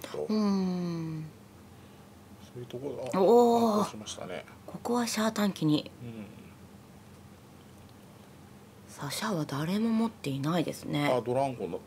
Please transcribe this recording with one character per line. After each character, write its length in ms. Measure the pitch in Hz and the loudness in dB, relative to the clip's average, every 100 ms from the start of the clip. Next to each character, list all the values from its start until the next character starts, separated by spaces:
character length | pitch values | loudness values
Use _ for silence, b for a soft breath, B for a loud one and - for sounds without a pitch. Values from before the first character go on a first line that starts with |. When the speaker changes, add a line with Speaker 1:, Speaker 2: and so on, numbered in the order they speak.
| - | -10
Speaker 1:
と。 140 | - - | -6 -2
Speaker 2:
う 60 | 214 | 2
ん。 920 | 208 196 185 180 175 165 165 160 156 - - - - - - - - - - - - | 2 2 0 -2 -2 -4 -6 -6 -10 -14 -20 -20 -20 -20 -20 -20 -20 -20 -20 -20 -16
Speaker 1:
そ 60 | 123 | -14
う 0 | |
い 40 | |
う 20 | 123 | -10
と 120 | 123 | -8
こ 120 | 139 | -8
ろ、 200 | 120 127 | -6 -4
あ、 80 | 185 | 4
Speaker 2:
お 580 | 180 240 240 233 233 214 | 8 8 8 6 4 4
ー。 40 | |
Speaker 1:
反 20 | 202 | 0
抗 40 | |
し 60 | 107 | -4
ま 100 | 104 | -12
し 80 | - | -10
た 80 | - | -8
ね。 200 | 90 - - - | -8 -10 -16 -14
Speaker 2:
こ 140 | - | -10
こ 120 | - 240 | -2 -2
は 120 | 233 | 0
シ 120 | - | 0
ャ 60 | 220 | 0
ア 60 | |
短 200 | 220 208 | 2 0
期 140 | 185 156 | 2 2
に。 260 | 151 - - | 2 0 -10
Speaker 1:
う 40 | 120 | -12
ん。 200 | 113 101 - - - - - - - - - - - - - - - - - - - - - - - - - - | -12 -14 -16 -20 -20 -20 -20 -20 -20 -20 -20 -20 -20 -20 -20 -20 -20 -20 -20 -20 -20 -20 -20 -20 -20 -20 -20 -20
Speaker 2:
さ 200 | - 143 | -12 -8
あ、 40 | |
シ 120 | - | -4
ャ 60 | 214 | -2
ア 60 | 180 | -2
は 100 | 151 | -2
誰 340 | 139 156 202 | -2 0 0
も 100 | 226 | 2
持 180 | 220 226 | 2 0
っ 40 | |
て 180 | - 143 | -2 -4
い 100 | 135 | -2
な 200 | 139 175 | 0 0
い 40 | |
で 100 | - | 0
す 100 | - | -4
ね。 280 | - 151 147 | -4 0 2
Speaker 1:
あ、 100 | 127 | 2
ド 120 | 113 | 2
ラ 120 | 127 139 | 0 0
ン 100 | 123 | -2
コ 80 | |
に 80 | 92 | -6
な 60 | |
っ 20 | 90 | -6